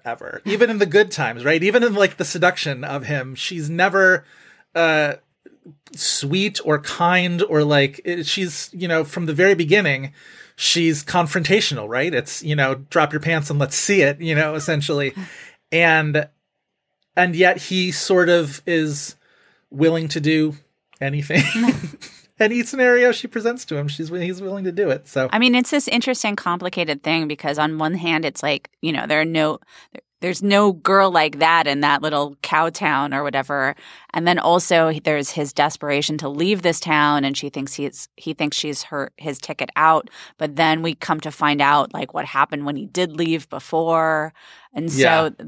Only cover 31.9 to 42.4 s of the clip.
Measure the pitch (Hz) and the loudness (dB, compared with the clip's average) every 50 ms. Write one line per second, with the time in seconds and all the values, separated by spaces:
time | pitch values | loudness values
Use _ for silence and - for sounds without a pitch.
31.9 | 147 139 147 156 151 143 147 147 143 _ - - 165 156 165 165 160 - 202 156 | 2 2 0 0 0 0 -2 -2 -6 _ -6 0 2 2 2 0 -2 -2 -2 0
32.9 | 147 135 143 143 135 139 147 143 120 135 135 135 143 139 131 135 139 - - - | 0 0 0 -2 -2 -4 -2 -2 -2 -2 -2 -2 -2 -2 -2 -2 -4 -6 -12 -20
33.9 | - - - _ - 170 165 170 180 175 - 165 170 180 170 - 180 165 160 160 | -20 -20 -14 _ -4 -2 0 2 2 2 2 2 2 2 2 2 2 4 4 2
34.9 | 156 151 - 156 151 147 135 - - 160 147 139 - - 143 151 - - - 147 | 0 -2 -2 -2 -2 -2 -2 -4 -6 -6 -6 -4 0 0 0 0 -2 -4 -4 -2
35.9 | 143 143 147 - 151 151 156 139 143 147 165 190 208 190 175 175 165 - - 170 | -2 -2 -2 -2 -4 -4 -6 -6 -4 -2 0 0 0 0 0 0 -2 -2 -2 0
36.9 | 156 151 147 147 147 143 139 139 139 - - 139 - 143 135 - - - 143 139 | 2 2 4 4 2 2 0 -2 -4 -4 -8 -8 -8 -8 -10 -8 -8 -6 -8 -8
37.9 | - - - - _ - - 160 160 - 156 147 - - - 151 143 139 - - | -8 -12 -18 -20 _ -14 -12 -10 -6 -6 -6 -4 -4 -4 -6 -6 -6 -6 -8 -6
38.9 | 156 143 135 135 _ - 147 156 139 - - - - - 135 - - - 156 160 | -6 -8 -8 -8 _ -12 -10 -10 -10 -8 -10 -10 -8 -8 -8 -4 0 2 4 4
39.9 | 160 151 - - - - - - _ - 156 151 143 143 160 160 160 160 165 165 | 4 4 0 -6 -16 -20 -20 -18 _ -8 -8 -4 0 2 2 2 2 0 0 -4
40.9 | 151 - - - 165 156 - 156 - - 156 147 147 147 143 139 147 147 135 - | -4 -4 -4 -4 -4 -4 -4 -8 -4 0 0 0 2 4 4 4 4 4 2 0
41.9 | - 156 - - - 156 165 - - 135 | -4 -8 -8 -8 -6 -8 -8 -4 -2 0